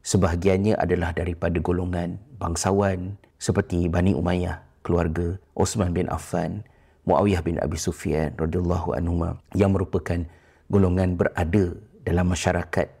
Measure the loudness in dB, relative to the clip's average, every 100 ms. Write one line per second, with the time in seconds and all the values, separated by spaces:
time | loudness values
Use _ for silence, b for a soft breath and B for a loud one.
0 | 0 2 2 2 2 4 2 2 2 0
1 | 0 -4 -4 -2 -2 0 0 -2 -2 -4
2 | -4 -8 -14 -8 -6 -2 0 2 2 -2
3 | -6 -12 _ _ -2 0 0 0 2 2
4 | 2 2 0 0 -2 -6 -12 _ -2 0
5 | 2 0 -4 -4 _ -2 -2 0 -2 0
6 | -2 -6 -4 -4 -4 -8 -14 b b b
7 | 0 4 4 2 -2 -2 -4 -4 -6 -6
8 | -4 -2 -2 -2 -2 0 0 -2 -2 -4
9 | -2 -2 -2 -6 _ 2 2 2 0 -4
10 | -2 -4 -6 b b b _ 4 4 4
11 | 2 2 0 0 0 2 2 -2 -16 -10
12 | -2 2 2 2 0 0 -2 -2 -2 -6